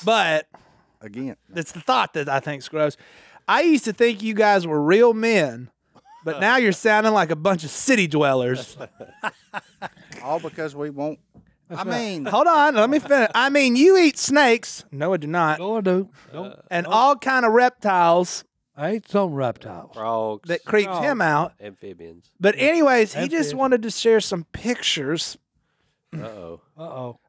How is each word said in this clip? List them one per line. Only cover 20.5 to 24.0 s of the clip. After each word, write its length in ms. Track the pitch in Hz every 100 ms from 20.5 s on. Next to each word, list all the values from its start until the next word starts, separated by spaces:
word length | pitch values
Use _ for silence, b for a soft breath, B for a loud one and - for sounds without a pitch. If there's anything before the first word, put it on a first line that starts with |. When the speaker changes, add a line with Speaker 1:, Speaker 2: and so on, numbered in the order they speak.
| 170 -
Speaker 1:
creeped 240 | 214 196
Speaker 3:
Frogs. 160 | 175 277
Speaker 1:
him 160 | 247
out. 320 | 165 147 170 -
Speaker 4:
Amphibians. 680 | 104 95 101 90 85 85 _ -
Speaker 1:
But 160 | 190 -
anyways, 560 | 277 339 285 247 214
he 80 | 147 285
just 60 |
Speaker 3:
Amphibians. 200 | 330 294 262
Speaker 1:
wanted 260 | 262 247
to 80 | 220
share 280 | -